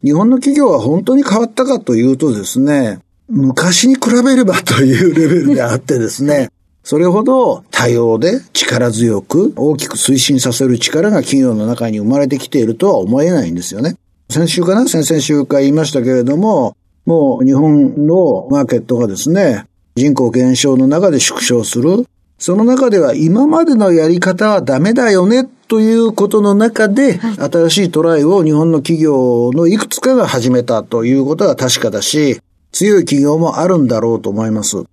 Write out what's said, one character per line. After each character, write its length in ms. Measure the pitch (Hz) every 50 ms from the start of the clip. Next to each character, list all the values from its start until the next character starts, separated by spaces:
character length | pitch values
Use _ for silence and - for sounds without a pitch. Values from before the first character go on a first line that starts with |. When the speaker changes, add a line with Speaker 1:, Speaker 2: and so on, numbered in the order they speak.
| -
Speaker 1:
日 80 | 143
本 180 | 147 165 208 233
の 60 | 262
企 220 | 254 262 277 277 294
業 120 | 285 226
は 100 | 165 127
本 240 | 104 127 151 185 -
当 100 | - 262
に 60 | 277
変 180 | 277 - 196 220
わ 60 | 233
っ 60 | 226
た 120 | - - 262
か 160 | 262 269 226
と 140 | - - 123
い 120 | 113 120
う 100 | 131 135
と 180 | 131 156 151 120
で 100 | 104 95
す 160 | - - 127
ね、 400 | 135 147 147 143 131 110 98 87 _ _ _ _ _ -
昔 600 | 233 143 135 131 131 - 160 180 180 - - 254
に 60 | 269
比 80 | 254 - 233 226 247 240
べ 120 | 262 269
れ 80 | 262 247
ば 100 | 185 175 -
と 200 | - - - 110
い 280 | 139 131 131 - 185 175
う 40 | 147
レ 140 | 151 160 147
ベ 60 | 165 175
ル 140 | 135 139 143
で 80 | 131
あ 120 | 123 120 113
っ 40 | 120
て 200 | - - 151 123
で 100 | 113 107
す 160 | - - 135
ね、 260 | 143 147 143 127 107 _
<laughs> 40 | _ _ _ _ _ _
そ 140 | - - 151
れ 80 | 175
ほ 160 | 180 175 208
ど 400 | 214 - 262 262 247 185 123 - - _
多 180 | - - 120 120
様 300 | 120 117 117 117 113 110
で 220 | 127 175 220 269 - _
力 380 | _ - - - 127 120 123 120
強 320 | 107 110 120 113 107 98
く 300 | 95 _ - 156 202 269 -
大 200 | - - 151 156
き 100 | 127 - -
く 80 | -
推 200 | - - - 139 131
進 220 | - - 143 127
さ 120 | 123 131
せ 140 | 117 - 139
る 120 | 127 123 117
力 320 | - - - 151 175 208
が 80 | 214 165
企 220 | - - 139 139
業 140 | 131 127 113
の 120 | 107 107
中 240 | 110 120 113 120 117
に 80 | 107 107
生 120 | 104 110
ま 80 | 131 143
れ 100 | 143 135
て 100 | 147 131
き 100 | - -
て 100 | - 143
い 80 | 117
る 80 | 110 113
と 140 | - 175 202
は 100 | 175 110
思 240 | 92 95 117 135
え 80 | 151 170
な 160 | 180 151 104
い 60 | 82
ん 20 | 82
で 80 | 87
す 120 | 87 - 92
よ 60 | 101
ね。 160 | 123 170 - - _ _ _ _ _ _
先 180 | - 151 170 165
週 140 | - 180
か 120 | 170 175 190
な？ 140 | 220 254 262
先 160 | - 165 147 -
々 120 | 165 156
週 260 | 131 - 151 147 135
か 140 | - 143 139
言 80 | 139 139
い 40 |
ま 120 | 143 156 160
し 80 | 143
た 100 | 151 135
け 60 | 120 127
れ 160 | 131 127 120
ど 120 | 127 143
も、 400 | 160 202 220 208 156 127 104 - _ _ _ _ _ _
も 360 | - 165 165 147 135 120 120
う 20 | 131
日 80 | 131
本 540 | 135 131 151 156 151 147 139 131 120 143 147
の 420 | 151 165 190 180 151 117 95 113 127
マ 120 | 139 143
ー 40 | 135
ケ 100 | - 131 117
ッ 60 | 107
ト 120 | - 127
が 100 | 117 123
で 100 | 107 95
す 140 | 92 - 151
ね、 360 | 170 196 196 151 - - - _ _ _ _ _ _
人 200 | 120 131 147 139
口 160 | 139 127 120
減 260 | 113 127 127 127 127
少 200 | 127 - 143 131
の 100 | 127 131
中 240 | 131 147 165 196 190
で 100 | 156 131
縮 200 | 131 - - -
小 240 | - - 127 120 107
す 140 | - - 123
る。 280 | 120 156 185 226 247 _ _ _ _ _ _ _
そ 180 | - - 180
の 80 | 202 220
中 260 | 240 254 254 269 240
で 80 | 208 190
は 160 | 160 139 117
今 320 | 143 156 160 180 226 277
ま 180 | 302 311 320 330
で 120 | 330 277
の 160 | 220 208 190
や 160 | 170 160 156 160
り 100 | 175 180
方 300 | 180 190 185 180 214 214
は 140 | 208 190
ダ 180 | 127 120 135 131
メ 140 | 156 208 233
だ 180 | 254 247 226
よ 140 | 202 185 180
ね 220 | 202 226 262 262 262 _ _ _ _
と 100 | 226 220
い 160 | 220 220 226
う 180 | 226 233 226
こ 160 | 220 - 202 208
と 120 | 214 214
の 160 | 208 202 202
中 320 | 202 220 233 220 - 220 208
で、 300 | 202 269 277 269 185 180
Speaker 2:
は 120 | - 226
い。 60 | 208
Speaker 1:
新 340 | 170 143 139 - 170 165 165
し 140 | 160 202 196
い 60 | 156
ト 100 | - 160
ラ 160 | 156 165 165 151
イ 60 | 143
を 180 | 156 190 196
日 80 | 165 156
本 220 | 151 151 160 165
の 60 | 165 151
企 240 | 139 - 170 156
業 500 | 156 156 143 131 127 123 120 120 120 123
の 160 | 127 156 170 170
い 100 | 196 214
く 80 | -
つ 140 | - - -
か 160 | - 254 262
が 100 | 254 196
始 240 | 131 - 131 113 127
め 140 | 127 123 120
た 180 | 123 120 110
と 220 | 107 - 117 117 113
い 100 | 120 131
う 100 | 139 131
こ 120 | 139 156
と 80 | 175 208
は 100 | 180 131
確 240 | - 131 127 - -
か 140 | - 113
だ 100 | 101 104
し、 380 | 101 - - 151 151 139 120 - _ _ _ _ _ _
強 260 | - - 180 208 208 190
い 60 | -
企 180 | - 151 139
業 160 | 139 143 147 160
も 200 | 165 160 - 117
あ 100 | 160 180
る 100 | 190 165
ん 80 | 139
だ 140 | 120 120 110
ろ 140 | 110 117 117
う 60 | 110
と 80 | - -
思 160 | 98 107 110
い 60 | 110
ま 140 | 107 107 104
す。 180 | - 104 92 85 _